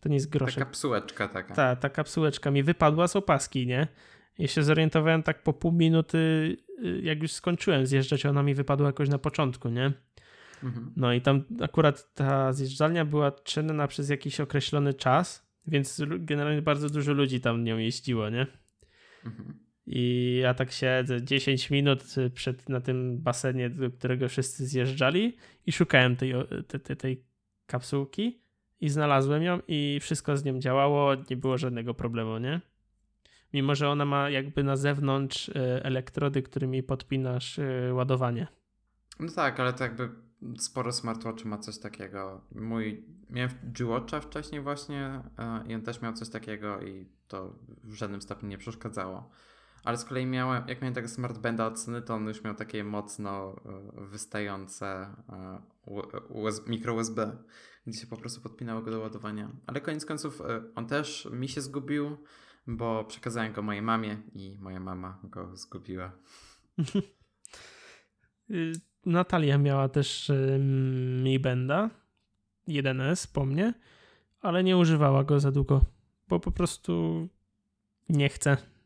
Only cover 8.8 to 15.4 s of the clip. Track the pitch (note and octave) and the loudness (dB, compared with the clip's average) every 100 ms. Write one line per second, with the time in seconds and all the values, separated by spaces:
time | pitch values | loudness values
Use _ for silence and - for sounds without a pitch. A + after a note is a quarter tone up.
8.8 | C#3+ C3+ C#3+ C#3+ D3 - C#3+ B2+ A#2+ A#2 | 4 2 2 2 0 0 0 0 -4 0
9.8 | C3 C#3 _ - - - - - B2+ A#2+ | 2 0 _ -20 -20 -20 -20 -10 -6 -6
10.8 | A#2 - B2 A#2+ B2 C#3 - A#3 - - | -8 0 2 4 6 4 2 -4 -2 6
11.8 | D3+ C3+ - - C3+ C#3 C3+ C3 C3+ C3+ | 6 4 -6 -2 2 4 2 0 -2 2
12.8 | D#3 E3+ D3+ D3 C#3+ C#3 - - D#3 D3+ | 2 4 2 4 2 0 -4 -2 0 0
13.8 | C#3+ - C#3+ C#3+ D3 - D3 D3 - D3 | 0 -2 -2 -2 -2 -4 0 0 2 2
14.8 | C#3 C3+ - C3+ F3+ - | 2 2 4 4 4 -4